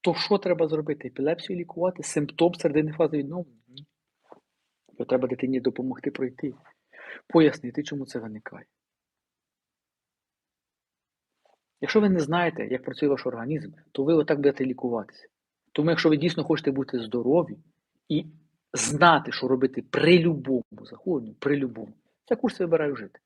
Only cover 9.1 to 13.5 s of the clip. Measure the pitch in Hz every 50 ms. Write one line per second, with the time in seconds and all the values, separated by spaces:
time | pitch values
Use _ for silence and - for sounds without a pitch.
9.1 | _ _ _ _ _ _ _ _ _ _ _ _ _ _ _ _ _ _ _ _
10.1 | _ _ _ _ _ _ _ _ _ _ _ _ _ _ _ _ _ _ _ _
11.1 | _ _ _ _ _ _ _ _ _ _ _ _ _ _ - - - 220 208 202
12.1 | 185 170 147 135 165 175 175 165 160 - 110 - 127 127 - - 135 - 147 143
13.1 | 139 127 - 131 123 117 117 135